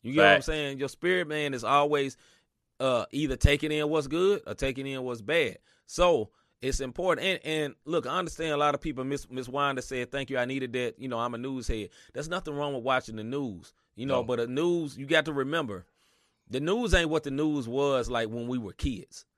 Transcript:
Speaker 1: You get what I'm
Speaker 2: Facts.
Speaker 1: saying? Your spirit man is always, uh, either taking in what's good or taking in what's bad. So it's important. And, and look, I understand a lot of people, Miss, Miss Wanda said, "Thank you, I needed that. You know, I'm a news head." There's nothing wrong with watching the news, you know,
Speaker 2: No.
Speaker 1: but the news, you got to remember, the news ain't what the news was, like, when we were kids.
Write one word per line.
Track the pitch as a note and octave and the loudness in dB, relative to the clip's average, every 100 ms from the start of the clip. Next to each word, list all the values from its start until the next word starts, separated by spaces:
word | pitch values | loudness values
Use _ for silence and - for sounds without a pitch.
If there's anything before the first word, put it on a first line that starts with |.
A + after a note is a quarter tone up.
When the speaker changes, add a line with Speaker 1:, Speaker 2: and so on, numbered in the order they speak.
Speaker 1:
You | A2 | 0
get | C#3+ | 6
what | C#3 | 8
I'm | F#2+ | 8
Speaker 2:
Facts. | - | 6
Speaker 1:
saying? | D#3 D3 C#3 | -4 -4 -4
Your | C3+ | -6
spirit | - E3+ F#3 D#3+ | -4 0 0 0
man | D3+ D3 | -2 -2
is | C3+ | -2
always, | A2 C#3 D3 D3 C#3 - _ _ _ _ _ _ | 2 4 4 2 0 -4 _ _ _ _ _ _
uh, | C3 B2 G#2 | 2 2 0
either | C3+ D3 C3 | -2 -2 4
taking | - C#3+ D3+ | 4 4 2
in | D3+ D3+ | 0 2
what's | D#3 C#3 | 0 0
good | D#3 F#3+ G3+ - | 2 2 2 -2
or | |
taking | G#2+ C3+ C3 C3+ | -4 -4 -2 -6
in | C3+ | -6
what's | B2+ A#2+ | -4 -6
bad. | G#2 E3 C3 F#2 _ _ _ | -2 0 0 -4 _ _ _
So | - F3 D#3 G#2+ _ _ _ | 2 4 4 0 _ _ _
it's | B2+ C3+ | -4 -4
important. | C3+ A#2+ F#3 D3+ F3+ | -4 -2 0 2 2
And, | F3+ | -2
and | - D#3 D3 - - | -2 -2 -2 -6 -2
look, | E3 B2 | -2 0
I | D#3+ | -2
understand | F3 - D#3+ | -2 -4 -2
a | D3 | 2
lot | D3 | 2
of | C#3+ | 2
people, | E3 C3 | -2 -4
Miss, | C3 C#3 - | -4 -4 -6
Miss | B2+ B2 | -10 -6
Wanda | C3 C#3+ C3+ | -2 0 0
said, | B2 C3 A#2+ | -4 -6 -4
"Thank | C#3 C3 | -6 -4
you, | C3 | -2
I | |
needed | B2 C3+ C3 | 0 -2 -2
that. | B2 B2 - | -2 -4 -4
You | C3 | -6
know, | A#2+ | -4
I'm | A#2+ | -2
a | A#2 | -4
news | B2+ C3 A2+ | -6 -8 -4
head." | A2+ G2+ - - | -4 -6 -12 -14
There's | - D3+ | -10 -6
nothing | F3+ E3+ | -6 -6
wrong | C#3+ D3 | -4 -4
with | C#3 | -4
watching | A#2 C3 B2+ A2 | 0 0 0 -10
the | |
news, | A2 C#3 C3+ F2+ - _ _ | -6 -4 -4 -8 -14 _ _
you | - B2+ | -10 0
know, | C3 | 0
Speaker 2:
No. | |
Speaker 1:
but | A#2 B2 | 0 -2
the | A#2 | 0
news, | B2+ F3 F3 D3+ C3 | 0 0 0 -2 -8
you | C#3 | 2
got | D#3+ | 2
to | D3+ | 2
remember, | C#3+ C3+ E3 C#3 F#2+ - _ _ _ _ _ _ | -2 0 -2 -2 -8 -12 _ _ _ _ _ _
the | B2 | -4
news | D3+ G#3+ A#3+ | 0 0 4
ain't | F3+ E3 | 4 4
what | D#3 | 0
the | D3 | -2
news | C3+ D#3 D3 A#2 | -2 0 0 -2
was, | B2+ C#3+ C3+ A2+ | 0 2 2 0
like, | A#2+ A2+ | -2 -2
when | A#2 A#2+ | -4 -4
we | B2+ | -4
were | G#2+ | -6
kids. | - D3 G#2+ - - - | -6 -4 -4 -10 -20 -20